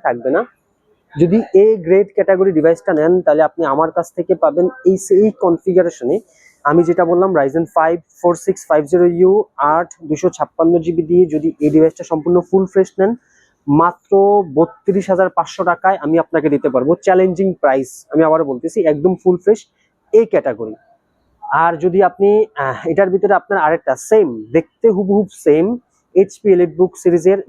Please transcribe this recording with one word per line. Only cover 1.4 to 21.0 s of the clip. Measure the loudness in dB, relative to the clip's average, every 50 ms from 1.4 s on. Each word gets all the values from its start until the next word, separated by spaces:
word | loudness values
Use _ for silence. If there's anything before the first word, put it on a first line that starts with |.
| -2 2 2
A | 4 4 4 2
গ্রেড | 0 0 0 2 2 2 0 _
ক্যাটাগরি | -4 0 0 0 2 2 0 0
ডিভাইসটা | 2 2 2 0 0 -2 -2 -2
নেন, | 0 2 2 0 2 2
তাহলে | 0 2 2 0
আপনি | 0 0 -4 -4
আমার | -2 0 0 -2 -2
কাছ | -2 -6 -6 -6 _
থেকে | -10 -4 -4 -2
পাবেন | 0 0 0 0 0 -2 -2 -4 -2 0
এই | 0 0 0
সেই | 0 0 2 2 2 2
কনফিগারেশনে | 0 0 0 0 0 0 -2 -2 0 0 0 0 -4 -6 -6 -4 -4 -4 -6 _ _ _ _ _ _ _ _
আমি | 0 2 2 2
যেটা | 2 0 -2 0
বললাম, | 0 0 0 0 0 0
Ryzen | 0 -2 0 -2 -4 -6
five | -2 _ 0 0 0 -2 -4 -8 _ _ _ -2
four | -2 -2 -2 -4
six | -6 -6 -6 -4 _
five | -2 -2 0
zero | 0 0 2 2 2 2 2 2 2
U | 2 2 0 -4 _
আট | -4 -2 0 0 -2 -2 -6 -10 _ -8
দুইশো | -8 -8 -4 -4 -4
ছাপ্পান্ন | -4 -4 -8 -8 _ -2 0 2 2 0
জিবি | 0 -2 -4 -4 -4
দিয়ে | 0 2 2 2
যদি | 2 0 -4 -4 -4 -6 -2
এই | -4 0
ডিভাইসটা | 2 2 2 2 0 -4 -8
সম্পূর্ণ | -8 -8 -6 -2 0 0 0
ফুল | 0 0 -2 -2 -2
ফ্রেশ | 0 0 -2 -2 -2 _ -2
নেন, | -2 -2 -2 -4 _ _ _ _ _ _ _ _ _ -2
মাত্র | 0 2 2 0 -2 _ _ _ 0 2 2 4 2 0 0 -2 -2
বত্রিশ | -2 -2 -2 -2 _ _ -2 -2 -2 -2 -2
হাজার | 0 0 0 -2
পাঁচশো | 0 -4 -6 -6 -6 -6 -4
টাকায় | -4 -4 -2 0 -2 -2 0
আমি | -2 -2 0 0
আপনাকে | -2 0 -2 -2 0 0
দিতে | -2 -2 -2 -2
পারবো, | -2 -2 0 0 -2
চ্যালেঞ্জিং | -2 0 0 2 2 2 0 0 -2 -2 -4 -2
প্রাইস। | -2 0 0 0 0 -4 -8 -12 -20 -20 _
আমি | 0 0 2
আবারও | 2 2 0 -2
বলতেছি, | -4 -6 -8 -8 -8 -4 -2 0
একদম | 0 -2 0 0 -2 -2
ফুল | 0 0 -2 -2
ফ্রেশ | 0 0 0 -2 -2 -2 _ _ _ _ _ _ _ _ _ 2
A | 2 2
ক্যাটাগরি। | 2 -2 -2 -2 -2 -6 -6 -10 -12 -12 -16 _ _ _ _